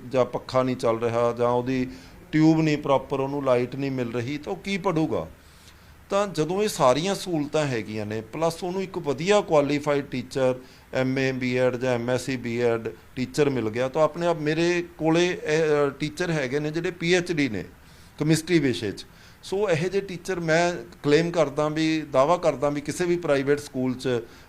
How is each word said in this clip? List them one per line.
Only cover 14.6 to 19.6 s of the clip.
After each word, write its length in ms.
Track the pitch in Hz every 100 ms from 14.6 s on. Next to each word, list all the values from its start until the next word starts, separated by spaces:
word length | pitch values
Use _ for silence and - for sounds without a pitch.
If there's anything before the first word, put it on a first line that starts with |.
| 170 175 175 -
ਕੋਲੇ 440 | 156 160 175 175
ਇਹ, 440 | - 156 160 147 143
ਅ, 20 |
ਟੀਚਰ 420 | 135 151 151 180
ਹੈਗੇ 280 | 156 131 143
ਨੇ 120 | 151
ਜਿਹੜੇ 200 | 160 170
ਪੀ 220 | 180 170
ਐਚ 180 | 180 175
ਡੀ 180 | 160 139
ਨੇ 140 | 101 - - - - - -
ਕੈਮਿਸਟਰੀ 400 | 151 160 160 170
ਵਿਸ਼ੇ 320 | 139 117 107
'ਚ। 140 | 90 - - - -
ਸੋ 260 | - 190